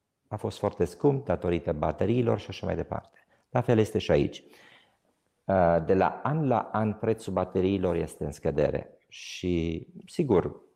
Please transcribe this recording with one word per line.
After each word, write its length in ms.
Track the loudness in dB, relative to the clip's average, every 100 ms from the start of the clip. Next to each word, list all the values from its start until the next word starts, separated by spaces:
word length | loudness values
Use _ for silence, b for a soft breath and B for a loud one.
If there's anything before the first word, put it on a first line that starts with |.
| _ _ _
a 80 | -8
fost 220 | -8 -4
foarte 280 | -4 0 -2
scump 400 | 2 2 2 0
datorită 480 | -2 0 0 -2
bateriilor 680 | -2 -2 0 0 0 0 -2
și 60 | -4
așa 160 | -8 -6
mai 100 | -4
departe. 420 | -6 -10 -12 b b b b
La 120 | -2
fel 160 | 2 4
este 200 | 2 0
și 140 | 2
aici. 320 | 4 2 -2 b b b b b b _ _ _ _
Uh, 340 | 0 4 4 4 4
de 80 |
la 260 | 2 2 0
an 240 | -4 -2 0
la 220 | 0 0
an, 220 | -2 -2
prețul 400 | -2 -2 -2 -2
bateriilor 600 | -2 0 0 2 2 2 0
este 280 | -4 -6
în 80 | -8
scădere. 580 | -4 -2 2 0 0 -8 -16 _
Și, 800 | -20 -16 -6 -2 0 0 -4 -8 -18 -8
sigur, 400 | -4 2 2 2 -4 -16